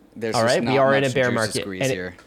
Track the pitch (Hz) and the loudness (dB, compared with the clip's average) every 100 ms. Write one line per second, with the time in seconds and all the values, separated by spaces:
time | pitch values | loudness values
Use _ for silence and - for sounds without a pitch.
0 | _ - 113 113 117 165 120 135 135 135 | _ -10 -2 0 2 2 2 2 4 2
1 | 139 135 123 117 110 - 101 95 135 113 | 2 0 0 0 -2 -4 -6 -4 -4 -4
2 | 90 - | -6 -12